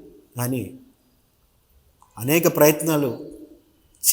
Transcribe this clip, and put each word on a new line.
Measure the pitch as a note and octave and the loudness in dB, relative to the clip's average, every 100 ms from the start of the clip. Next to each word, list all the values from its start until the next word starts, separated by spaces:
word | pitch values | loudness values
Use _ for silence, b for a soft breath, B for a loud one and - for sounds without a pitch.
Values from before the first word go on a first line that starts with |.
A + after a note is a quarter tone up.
| - - _ A#2+ | -20 -20 _ -6
అని | B2 C3 F#2 F2 - _ _ _ _ _ _ _ _ _ _ _ _ - | -4 -4 -8 -12 -20 _ _ _ _ _ _ _ _ _ _ _ _ -10
అనేక | B2 E3 E3+ - | -2 2 2 4
ప్రయత్నాలు | D3+ D3+ D#3+ D3+ C3+ A2+ - - - - _ _ _ _ - | 4 4 -2 -2 -2 -6 -12 -18 -20 -20 _ _ _ _ 2